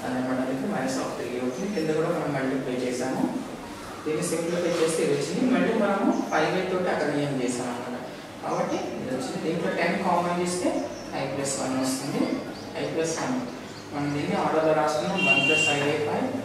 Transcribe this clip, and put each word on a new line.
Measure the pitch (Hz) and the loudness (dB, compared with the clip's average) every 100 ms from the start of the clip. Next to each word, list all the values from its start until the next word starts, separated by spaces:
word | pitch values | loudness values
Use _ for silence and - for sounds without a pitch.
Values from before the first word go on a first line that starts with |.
అదనమాట, | 254 254 254 262 | -4 -2 -2 -2
అందుకే | - - 208 | -2 -2 -2
minus | - - - | -2 0 -2
of | - - | -4 -4
three | 117 123 | -4 -2
అవుతుంది. | 127 - 196 - | -2 -2 -2 -2
కింద | 156 156 | 0 2
కూడా | 165 165 | 2 0
మనం | 147 139 | 0 0
మల్టిప్లై | 131 131 127 123 123 | 0 -2 -2 -2 -2
చేసాము. | 123 127 131 - - - - - - - - | -2 -2 0 0 -2 -6 -10 -10 -12 -12 -8
దీన్ని | 151 156 - | -2 -2 0
సింప్లిఫై | 165 170 175 170 - | 0 0 0 2 2
చేస్తే | - 165 160 | 2 4 2
ఇది | 143 | 2
వచ్చింది. | - 185 254 | 0 2 4
మళ్ళీ | - 226 226 | 4 4 4
మనము | 202 202 277 - - | 4 4 4 2 2
ఫైవ్ | - 160 175 | 2 2 2
ఐ | 185 | 0
తోటి | 180 180 | 0 0
అక్కడ | - 147 147 143 | 0 0 0 0
ఏం | 131 | 0
చేసాం | 123 123 123 | 0 0 -2
అనమాట. | - - - - - - - | -4 -6 -8 -8 -12 -14 -8
కాబట్టి | - 254 262 349 392 - | -4 -2 0 -2 -4 -6
ఇది | - 254 | -4 -4
వచ్చింది. | - - 151 | -2 -2 -2
దీంట్లో | 170 190 - | 0 0 0
టెన్ | 175 185 185 | 0 0 2
కామన్ | 175 175 175 | 2 2 0
తీస్తే | 180 - 320 269 - - - - | 0 0 0 0 -4 -8 -8 -4
I | 135 | -4
ప్లస్ | 139 139 - | -2 -2 -2
వన్ | 131 131 | -2 0
వస్తుంది. | 131 131 139 - - - - - - - | 0 -2 -2 0 0 -2 -6 -10 -10 -6
I | 147 | -4
ప్లస్ | 156 165 - | 0 0 -2
వన్. | 135 127 123 - - - - | -2 -2 -4 -10 -12 -12 -8
మనం | 143 143 143 | -4 -2 -2
దీన్ని | 185 - 156 | 0 0 2
ఆర్డర్లో | 156 160 127 | 4 4 4
రాసుకున్నాం. | 127 - - 233 233 | 4 2 0 2 6
వన్ | - - | 6 6
ప్లస్ | - - 143 | 6 4 4
ఐ | 143 | 2
బై | 151 147 | 2 2
ఫైవ్. | - - - | 0 0 -2